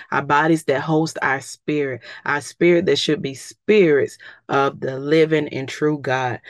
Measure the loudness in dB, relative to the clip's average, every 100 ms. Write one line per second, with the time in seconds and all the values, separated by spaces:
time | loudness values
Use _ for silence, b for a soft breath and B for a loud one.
0 | B -4 0 2 2 2 0 -2 0 0
1 | 0 -2 -4 -4 -6 -14 -6 -4 -4 -6
2 | B B -6 -6 -6 0 4 4 4 0
3 | 0 -2 -4 -10 -16 -8 2 4 6 4
4 | 0 -6 B B -4 0 0 -2 -8 -6
5 | 0 4 4 2 -2 -6 -8 -2 -2 -2
6 | -2 -2 -2 -6 -12